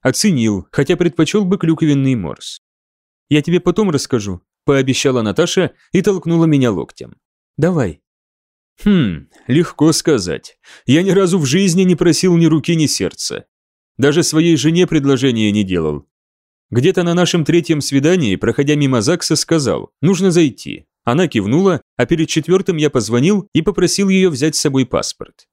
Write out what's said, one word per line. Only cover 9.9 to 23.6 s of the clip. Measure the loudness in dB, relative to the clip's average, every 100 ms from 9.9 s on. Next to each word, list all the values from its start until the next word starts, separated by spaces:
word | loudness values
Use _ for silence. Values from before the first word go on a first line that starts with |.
сказать. | 2 0 0 -2 -8 -10 _ _ -16 0
Я | 2
ни | 2
разу | 2 2 0
в | 0
жизни | 0 2 2
не | 2
просил | 2 2 2 2 2
ни | 2
руки, | 2 0
ни | 0 0
сердца. | -2 -6 -6 -10 -10 -14 _ _ _ _ -2
Даже | 0 2
своей | 0 0 2 2
жене | 2 2 2
предложения | 0 0 0 0 0 0
не | 0
делал. | 0 -2 -2 -6 _ _ _ _ _ _ _
Где-то | 0 0 0
на | 0
нашем | 0 0 0
третьем | 0 0 0 -2
свидании, | 0 0 2 0 0 -2
проходя | -2 -2 0
мимо | 0 2 0
загса, | 0 -2 -2 -4
сказал: | 0 -2 0 -4 -6 _
«Нужно | 0 2 2
зайти». | 2 2 -2 -14 -16 _ _
Она | -4 0 0
кивнула, | -2 0 2 2 0 _ -6
а | -2
перед | 0 0
четвертым | -2 0 0 0 -2
я | 0
позвонил | -2 -2 0 2 0 0
и | -2